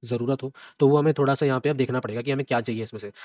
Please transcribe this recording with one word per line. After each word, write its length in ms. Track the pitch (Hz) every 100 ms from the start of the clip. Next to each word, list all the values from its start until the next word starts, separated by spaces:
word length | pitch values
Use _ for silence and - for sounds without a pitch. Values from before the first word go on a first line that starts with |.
ज़रूरत 400 | 117 123 120 135
हो, 80 | 135 - - -
तो 80 | 139
वो 100 | 147
हमें 160 | 156
थोड़ा-सा 320 | 147 139 135 147
यहाँ 140 | 131
पे 100 | 147
अब 80 | 139
देखना 220 | 123 127
पड़ेगा 220 | 113 110
कि 100 | 127
हमें 140 | 135 135
क्या 140 | 120
चाहिए 220 | 117 113
इसमें 160 | 107 107
से। 120 | 104 -